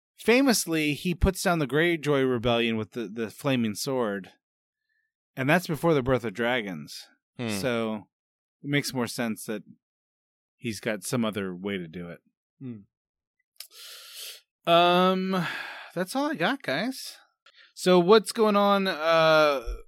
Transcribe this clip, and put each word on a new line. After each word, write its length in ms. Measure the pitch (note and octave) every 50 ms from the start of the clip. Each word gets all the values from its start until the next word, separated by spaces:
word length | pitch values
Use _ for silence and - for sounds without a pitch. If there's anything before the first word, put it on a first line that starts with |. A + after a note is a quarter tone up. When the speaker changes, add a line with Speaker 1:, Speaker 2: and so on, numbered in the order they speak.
| _ _ _
Speaker 1:
famously, 760 | - - - A#3 B3+ C#4 C4+ G#3+ - - E3+ E3 D#3+ D3+ D3 C#3+
he 200 | - - F3+ E3+
puts 260 | - - G3 F#3 - -
down 160 | F#3+ F3 E3
the 80 | D3
Greyjoy 640 | A#2+ B2+ D3+ E3 F3 E3+ D#3 C3+ D3 D3 C#3 C3+ C3
rebellion 480 | B2+ A#2+ A2 B2 A#2 A#2 A#2 A#2 A2+
with 140 | A2 G#2+ -
the, 160 | - A#2+ A2+
the 220 | F#2 G#2+ A#2 A2+ G2+
flaming 460 | - - - C#3+ C3 B2 A2+ A2 G2+
sword. 540 | - - C#3 C3+ B2+ A#2+ G#2 G2+ G2 F2+ - - _ _ _ _ _ _ _ _ _ _ _ _ _ _ _ _ _ _ _ _
And 140 | C3 C3 C3+
that's 180 | D#3 F3+ F3+
before 260 | - D#3+ - - E3+ D#3+
the 100 | C#3+ A#2+
birth 220 | C3 C3 B2 A#2
of 80 | A2+ F#2
dragons. 720 | G#2+ A#2 A#2 B2+ B2 G#2+ G2 F2 D#2 C#2+ C#2+ - - - - _ _ _ _ _
Speaker 2:
Hmm. 120 | - B2 A2+
Speaker 1:
So 580 | G#2+ G2 - B2+ A#2+ A#2 A2+ A2 A2 G#2 F#2+ - _ _ _ _ _ _ _ _ _ _ -
it 60 | C#3+
makes 240 | C#3+ C#3+ C3 - C3
more 140 | C3 A#2+
sense 380 | G#2 - - A#2+ A2+ G#2+ - -
that 180 | - A2 G#2 - - - _ _ _ _ _ _ _ _ _ _ _ _ _ _ _ _
he's 220 | _ - A#2+ G#2 F#2+
got 220 | - A#2 G#2+ G2+ -
some 200 | - C3+ B2 A2+
other 300 | G#2+ G2 G#2+ G2 F#2+ F2+
way 220 | F2+ F#2+ G2+ G2+
to 100 | F#2+ F2
do 220 | D#2+ D#2+ F2+ F2 F2
it. 100 | D#2+ - _ _ _ _ _ _ _ -
Speaker 3:
Hmm. 140 | C#3 B2 A#2 G#2 G2+ _ _ _ _ _ _ _ _ _ _ _ _ _ _ - - - - - - - - - - - - - - - - - _ _ _ _ _ -
Speaker 1:
Um, 760 | E3+ E3+ F3 F3 F3 F3+ F#3 F#3 F#3+ F#3 F#3 F#3+ F#3+ F#3 E3 - - - - - - - - - -
that's 200 | E3+ F#3 F3+ -
all 140 | C4 C#4+ D4
I 60 | D#4
got, 260 | D#3 E3 G3+ C4+ C4+
guys. 560 | - - C3 D3+ G#3 B3+ C4 - - - - - _ _ _ _ _ _ _ _ - _ _
So 260 | - - F#3 F#3 F3+
what's 320 | E3+ F3+ A3 A3 G3+ -
going 240 | - - A3 G#3+ G3+
on, 320 | G3+ G3+ G3+ G3+ G3 F#3+
uh, 760 | F#3+ E3+ D3 D#3 E3 E3 D#3+ D#3+ D#3+ D#3+ D#3 D#3 D3 C#3+ B2+ A2+ B2 - - -